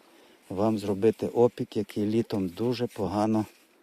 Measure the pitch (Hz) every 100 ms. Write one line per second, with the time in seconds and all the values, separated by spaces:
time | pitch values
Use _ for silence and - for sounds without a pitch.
0 | - - - - - 92 110 110 101 95
1 | 110 - 101 - 120 - 123 113 101 -
2 | 104 113 110 104 92 90 117 120 120 -
3 | 95 101 107 110 104 - _ _